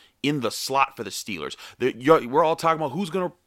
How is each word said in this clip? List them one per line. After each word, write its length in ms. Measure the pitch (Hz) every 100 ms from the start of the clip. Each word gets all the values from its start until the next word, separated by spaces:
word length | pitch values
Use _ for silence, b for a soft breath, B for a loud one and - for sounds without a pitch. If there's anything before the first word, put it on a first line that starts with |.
| b _
in 180 | 139 147
the 100 | 110
slot 460 | - - 135 135 -
for 80 |
the 60 | 95
Steelers. 460 | - - 85 71 - B -
The, 160 | 123
you're, 320 | 113 131 160 117
we're 160 | 139
all 140 | 156 160
talking 240 | 165 160
about 120 | 147
who's 180 | 147 180
gonna 220 | 185 180 -